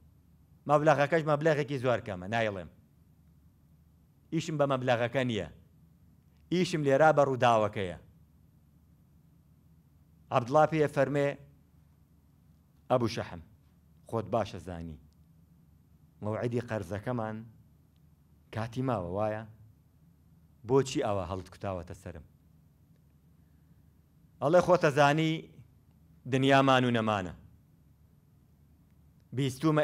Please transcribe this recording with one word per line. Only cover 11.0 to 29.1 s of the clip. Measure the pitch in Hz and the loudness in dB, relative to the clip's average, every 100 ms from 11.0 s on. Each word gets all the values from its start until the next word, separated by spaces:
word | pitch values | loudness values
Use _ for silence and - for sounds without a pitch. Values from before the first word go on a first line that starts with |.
| 131 143 143 143 - _ _ _ _ _ _ _ _ _ _ _ _ _ - | 0 0 -2 -4 -14 _ _ _ _ _ _ _ _ _ _ _ _ _ -2
"ئەبوو | 123 113 117 | 0 0 -6
شەحم، | 98 87 - _ _ _ _ _ - | -10 -14 -20 _ _ _ _ _ -10
خۆت | 113 107 | -8 -4
باشە | 113 98 95 82 | -4 -4 -8 -12
زانی. | 85 85 76 - _ _ _ _ _ _ _ _ _ _ - | -12 -12 -16 -20 _ _ _ _ _ _ _ _ _ _ -12
مەوعیدی | 104 107 120 120 113 | -8 -4 -4 -4 -4
قەرزەکەمان | 110 87 101 127 123 110 110 113 - _ _ _ _ _ _ _ _ - | -6 -6 -8 -6 -6 -6 -10 -16 -20 _ _ _ _ _ _ _ _ -12
کاتی | 107 117 127 131 | -8 -8 -6 -4
ماوە، | 110 87 95 | -4 -4 -4
وایە؟ | 107 107 110 - - _ _ _ _ _ _ _ _ _ 107 | -4 -6 -12 -20 -20 _ _ _ _ _ _ _ _ _ 0
بۆچی | 135 131 151 120 | 2 2 -2 -4
ئەوە | 101 85 | -4 -6
هەڵت | 95 90 | -10 -12
کوتاوەتە | - 101 92 85 85 | -12 -10 -10 -12 -16
سەرم؟" | 90 80 - _ _ _ _ _ _ _ _ _ _ _ _ _ _ _ _ _ _ _ _ - | -16 -18 -20 _ _ _ _ _ _ _ _ _ _ _ _ _ _ _ _ _ _ _ _ -6
ئەڵێ: | 135 175 175 | 2 4 6
"خۆتە | 175 160 135 | 4 4 4
زانی | 143 151 160 160 - - - _ _ _ _ _ 131 | 4 4 0 -2 -8 -20 -20 _ _ _ _ _ -4
دنیامان | 131 135 135 135 131 123 | 0 4 6 6 4 4
و | |
نەمانە. | 117 110 104 90 - - _ _ _ _ _ _ _ _ _ _ _ _ _ _ _ _ | 0 0 -2 -4 -12 -20 _ _ _ _ _ _ _ _ _ _ _ _ _ _ _ _